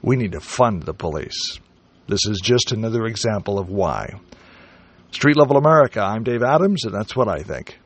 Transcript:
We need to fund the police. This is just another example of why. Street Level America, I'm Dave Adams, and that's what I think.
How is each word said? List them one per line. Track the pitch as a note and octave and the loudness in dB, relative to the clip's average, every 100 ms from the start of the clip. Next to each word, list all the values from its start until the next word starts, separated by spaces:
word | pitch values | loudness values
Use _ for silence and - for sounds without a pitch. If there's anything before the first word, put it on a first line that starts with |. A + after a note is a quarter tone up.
We | - B2+ | 0 0
need | G#2+ | -2
to | E2 | -6
fund | - - B2 F#2 | -10 0 2 2
the | D#2 | -6
police. | D#2 E2+ D2+ - - - - _ _ _ _ - | -8 -6 -6 -8 -10 -10 -12 _ _ _ _ -6
This | - G#2+ | -2 -2
is | G#2 | -4
just | G2 A#2+ - | 2 2 2
another | A2+ A2+ A2+ A2+ | -2 -2 -2 -4
example | A2+ A#2+ G#2 F#2 G2+ | -4 -4 -2 -4 -4
of | F#2 | -4
why. | G2 F2 A1 G#1 G2 _ - - - - - - _ _ | -2 -2 -2 -8 -14 _ -20 -20 -20 -20 -20 -20 _ _
Street | - C#3+ D3 | 0 2 6
Level | C#3+ C3+ | 6 6
America, | D3+ D#3+ C3 - | 6 6 4 2
I'm | G2 A2 A2+ | -2 -2 -2
Dave | A#2+ | 0
Adams, | A#2+ D#3 F#3+ F#3+ | 2 2 2 0
and | A#2 | -4
that's | G2 G#2+ C3+ | -4 -4 -2
what | A2+ | 0
I | D#2+ | -2
think. | F2+ C2+ B1 - | -6 -10 -10 -20